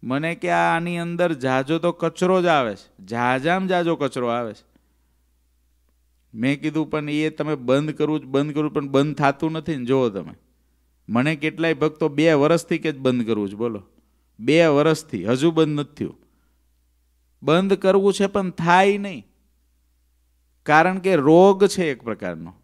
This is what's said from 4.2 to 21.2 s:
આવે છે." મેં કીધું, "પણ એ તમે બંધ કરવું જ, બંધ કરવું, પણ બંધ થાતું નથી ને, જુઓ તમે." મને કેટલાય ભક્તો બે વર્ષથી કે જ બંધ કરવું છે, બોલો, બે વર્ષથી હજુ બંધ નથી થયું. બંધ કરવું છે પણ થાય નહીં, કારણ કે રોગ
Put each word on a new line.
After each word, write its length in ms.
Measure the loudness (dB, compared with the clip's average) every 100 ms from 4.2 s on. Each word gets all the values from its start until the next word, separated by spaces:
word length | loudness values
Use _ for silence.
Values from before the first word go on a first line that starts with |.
| -4
આવે 260 | -4 -6
છે." 120 | -10 _ _ _ _ _ _ _ _ _ _ _ _ _ _ _ _ _
મેં 260 | -6 -4 -2
કીધું, 300 | -4 -4 -4
"પણ 200 | -4 -4
એ 200 | -2 -4
તમે 240 | -4 -6
બંધ 360 | -4 0 0 0
કરવું 300 | -4 -2 -2
જ, 40 |
બંધ 300 | -2 -2 -2
કરવું, 180 | -2 -4
પણ 160 | -4 -2
બંધ 280 | 0 0 0
થાતું 360 | 0 0 -6
નથી 240 | -6 -6 -8
ને, 80 |
જુઓ 240 | -2 0 0
તમે." 260 | -4 -12 -18 _ _ _ _ _ _ -4
મને 280 | -2 0 -2
કેટલાય 380 | -4 -4 -4
ભક્તો 340 | -2 -2 -2 -4
બે 240 | 2 2
વર્ષથી 460 | 4 4 2 0 -4
કે 140 | -4
જ 60 | -2
બંધ 280 | -2 0 0
કરવું 220 | -2 -2
છે, 60 |
બોલો, 280 | -4 -6 -6 -14 _ _ _ _ _
બે 260 | 2 4 6
વર્ષથી 600 | 4 4 0 -2 -8 -2
હજુ 240 | 0 2
બંધ 300 | 2 0 0
નથી 140 | -6
થયું. 240 | -8 -10 -10 _ _ _ _ _ _ _ _ _ _ _ _
બંધ 300 | 0 2 2
કરવું 400 | 0 4 4 2
છે 140 | 2 0
પણ 240 | 0 -4
થાય 480 | -4 4 4 6 2
નહીં, 280 | -4 -12 -16 _ _ _ _ _ _ _ _ _ _ _ _ _
કારણ 360 | 2 4 4 0
કે 180 | 0
રોગ 500 | 2